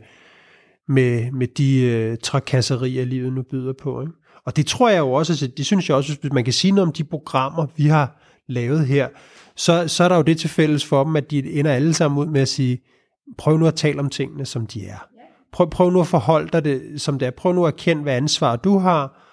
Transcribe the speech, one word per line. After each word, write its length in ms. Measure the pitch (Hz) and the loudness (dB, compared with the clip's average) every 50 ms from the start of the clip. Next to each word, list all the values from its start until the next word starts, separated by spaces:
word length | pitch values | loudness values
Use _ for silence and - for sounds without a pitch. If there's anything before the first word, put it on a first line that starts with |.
| - - _ _ _ _ _ _ _ _ _ _ _ _ _ _ _ - | -6 -10 _ _ _ _ _ _ _ _ _ _ _ _ _ _ _ 0
med, 440 | 139 135 127 123 120 117 113 123 | 2 2 2 2 2 0 -2 -4
med 160 | 135 127 127 123 | -4 -4 -4 -4
de, 340 | - - 143 135 135 131 | -2 0 2 2 4 4
øh, 360 | 123 123 117 113 113 113 117 113 - | 2 2 2 0 -2 -2 -4 -6 -6
trakasserier, 800 | - - 139 - - - 127 120 - 135 120 131 127 127 127 127 | -4 -4 -4 -2 0 0 0 0 0 -2 -2 -4 -4 -4 -4 -4
livet 280 | 123 131 127 127 131 131 | -4 -4 -4 -4 -4 -4
nu 80 | 131 127 - | -6 -6 -8
byder 220 | - 131 127 131 131 - | -8 -8 -6 -8 -8 -8
på, 200 | - 143 123 120 | -8 -8 -8 -6
ikke? 120 | 131 160 - _ _ _ _ _ _ | -8 -10 -12 _ _ _ _ _ _
Og 100 | - - | -4 -2
det 100 | - 147 | -2 -2
tror 240 | - - - 254 233 | 0 0 2 2 4
jeg 100 | 202 175 | 4 4
jo 120 | 151 131 127 | 2 2 2
også, 200 | 147 160 156 170 | 0 0 0 0
altså, 140 | 139 139 127 | -2 -2 -4
det 180 | - - 139 | -6 -6 -4
synes 240 | - 208 190 - - | 0 0 0 2 2
jeg 80 | 147 135 | 0 0
også, 200 | 135 147 147 - | 0 -2 -6 -6
hvis 120 | - 135 135 | -6 -2 -2
man 100 | 131 117 | -2 0
kan 100 | 127 120 | 0 0
sige 180 | - - 190 | 0 2 4
noget 160 | 196 196 190 165 | 4 4 2 2
om 60 | - | 0
de 100 | - 151 | -4 -6
programmer, 640 | - 170 143 - - - 135 135 135 165 165 156 131 - | -6 -8 -10 -6 -2 -2 0 0 0 -2 -2 -4 -4 -2
vi 80 | - 143 147 | 0 2 4
har 340 | 156 151 143 - - _ _ _ _ _ _ - | 4 4 2 0 -4 _ _ _ _ _ _ -8
lavet 380 | 127 123 120 123 147 160 151 127 | -6 -4 -2 -2 0 0 0 2
her, 200 | 139 143 127 123 - - - - - - - _ _ | 2 2 0 0 -4 -12 -20 -20 -20 -20 -20 _ _
så, 320 | - - - 170 170 175 151 | -4 0 2 2 2 2 0
så 160 | - - 175 | 0 2 2
er 60 | 175 | 4
der 60 | 185 | 4
jo 60 | 170 | 4
det 160 | 147 156 165 160 | 4 4 2 0
til 100 | - 151 | 0 -2
fælles 360 | - - 160 151 151 143 - | 0 2 2 2 2 0 0
for 180 | - 151 139 139 | 0 0 2 2
dem, 120 | 160 160 | 2 0
at 160 | 147 135 - | -2 -2 -2
de 200 | 147 143 135 156 | -2 -4 -4 -2
ender 200 | 160 147 147 156 135 | -2 -2 0 0 2
alle 200 | 123 143 165 156 | 2 2 2 2
sammen 260 | - 170 147 143 143 147 165 | 2 2 0 0 0 -2 0
ud 40 | |
med 100 | 156 135 | 0 0
at 60 | 135 127 | 0 0
sige, 320 | - - 131 123 123 123 _ _ _ _ _ _ _ _ _ - 240 - | 0 0 0 0 -2 -4 _ _ _ _ _ _ _ _ _ -20 -18 -4
"Prøv 200 | - 151 156 160 | 0 2 2 4
nu 100 | 165 160 | 4 2
at 80 | 156 | 2
tale 240 | - - 151 143 143 | 0 0 -2 0 -2
om 100 | 143 135 | -2 -4
tingene, 360 | - - 139 127 - 143 139 | -4 -4 -6 -6 -6 -8 -10
som 220 | - - 117 110 107 | -8 -6 -8 -8 -8
de 180 | - 110 101 98 | -8 -12 -12 -12
er. 200 | 101 95 - - _ _ - - _ _ _ _ | -14 -16 -18 -20 _ _ -20 -20 _ _ _ _
Prøv, 180 | - - 180 160 | -2 0 0 0
prøv 200 | - - 180 180 | 2 2 2 4
nu 100 | 180 185 | 4 2
at 80 | 165 - | 2 2
forholde 420 | - 156 101 127 160 151 156 160 | 2 0 2 2 2 2 0 0
dig 160 | - 165 147 | -2 -2 0
det, 360 | 151 139 131 - - 151 147 | 0 -2 -4 -6 -8 -12 -8
som 180 | - - 143 131 | -6 -4 -4 -2
det 60 | 131 | -4
er. 60 | 123 | -4
Prøv 220 | - - - 185 180 | -4 -2 -2 0 2
nu 120 | 180 175 | 2 2
at 80 | 156 - | 0 0
erkende, 300 | - - 175 165 151 147 | -2 0 0 0 0 0
hvad 100 | 143 131 | -2 0
ansvar 420 | 123 143 151 - - 160 127 117 | 0 0 0 0 0 0 0 0
du 220 | 123 - 190 202 196 | 0 0 2 2 2
har, 460 | 185 185 175 151 139 135 - _ _ _ | 2 2 2 0 0 -4 -8 _ _ _